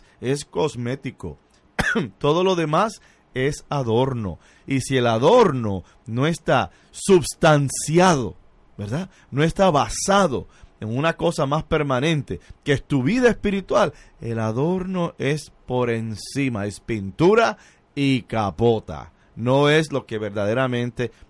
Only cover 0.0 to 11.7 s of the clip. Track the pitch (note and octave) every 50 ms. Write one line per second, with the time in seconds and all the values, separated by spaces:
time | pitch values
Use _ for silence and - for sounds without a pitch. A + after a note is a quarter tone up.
0 | _ _ _ - A2 B2 C#3 D3 D3+ _ - F3 D#3+ D3 - A#2+ A#2+ A#2+ C3+ C#3+
1 | - C3 - - - E2 C#2+ _ _ _ _ _ _ _ - - A#3+ - - A3+
2 | D3 G2+ - - - C#3+ D#3 F3 F#3 F#3+ F#3 E3+ D#3+ D3+ D#3 F3 G#3 A3+ - -
3 | _ _ _ _ _ _ - B2 C3 D3 C#3+ - - - D3+ C#3+ B2+ A2+ A2 A#2+
4 | C3 C3 B2+ A#2 G#2+ F#2 D#2 - _ _ _ _ - - C#3 C3 B2 - C3+ B2+
5 | A#2+ A#2 A2+ A2+ C3 E3 A#3 B3+ A3 E3+ C3+ B2+ A2+ G#2 F#2+ F2+ - _ _ _
6 | - A2 A2 B2 C#3 D#3+ E3 - - F3+ D3 B2 F#2+ - _ _ _ _ - -
7 | - - F#3+ F3 A#2+ - - - - D#3+ D3+ C#3+ C#3 B2+ - - - D3+ D#3 F3
8 | F#3 F#3 E3 C3+ A2+ E2+ - - _ - _ _ _ _ - - G2+ G2+ B2 E3+
9 | F#3+ - _ _ _ - A#2 C#3 D#3 E3 - - F#3+ F#3 D3 C#3 A#2 - - -
10 | - F#3+ G3 G3+ F#3+ D#3 A#2+ F#2 - - _ - - - _ - A2+ G#2+ A#2 C3
11 | D#3 E3 D#3+ - D#3+ E3+ E3+ - C#3+ C3+ D3 D#3+ D#3+ -